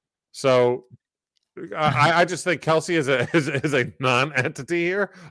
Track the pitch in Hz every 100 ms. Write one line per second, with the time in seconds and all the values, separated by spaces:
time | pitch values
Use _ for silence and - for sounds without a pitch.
0 | _ _ _ - 135 127 123 127 _ -
1 | _ _ _ _ _ - 175 185 151 147
2 | 156 170 180 175 180 156 156 160 156 165
3 | 131 127 123 165 143 139 156 135 - -
4 | 131 123 147 135 135 131 131 175 170 196
5 | 190 - 165